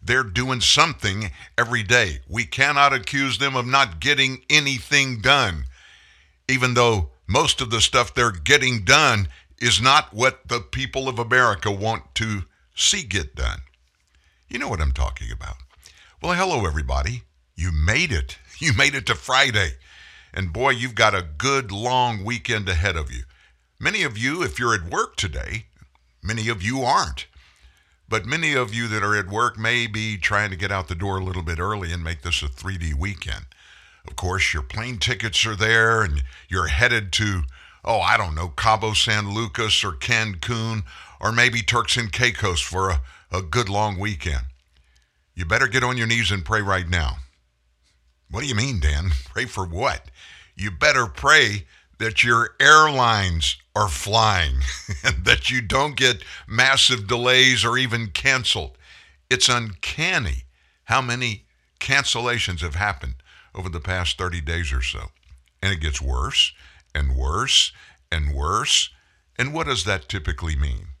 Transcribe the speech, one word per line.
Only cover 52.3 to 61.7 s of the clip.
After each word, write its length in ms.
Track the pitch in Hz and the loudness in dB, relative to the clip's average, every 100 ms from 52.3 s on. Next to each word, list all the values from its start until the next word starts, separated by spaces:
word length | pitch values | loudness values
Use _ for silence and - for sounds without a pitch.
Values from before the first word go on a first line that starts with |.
| 117 117 - | 4 2 4
airlines 960 | 139 156 156 135 117 107 95 82 73 - _ | 8 10 8 4 4 4 2 0 -2 -6 _
are 140 | 107 101 | 0 0
flying 720 | - - 110 110 92 78 67 67 - | -2 2 4 4 4 2 0 -2 -4
<laughs> 240 | - 92 | -10 -4
and 200 | 131 101 | -2 0
that 260 | 92 120 - | 0 0 0
you 100 | 127 | -4
don't 360 | 107 135 147 131 | -2 0 0 2
get 260 | 131 104 - - - | 0 0 -10 -18 -4
massive 600 | 110 131 135 - 123 98 | 2 4 4 4 2 -2
delays 580 | 123 123 127 131 120 | 0 4 6 6 4
or 120 | 113 123 | 0 0
even 320 | 127 117 110 | -2 -2 -4
canceled. 720 | - 135 131 - 101 71 - - - - _ _ | -2 0 0 0 -2 -4 -14 -20 -20 -20 _ _
It's 200 | 123 - | 0 2
uncanny 960 | 120 113 92 - - 170 180 95 64 - _ _ _ | 2 -2 -8 -8 -4 -2 -2 -2 -6 -8 _ _ _
how 180 | - 127 | -2 -2
many 420 | 123 120 120 104 _ _ _ | 0 -2 -2 -4 _ _ _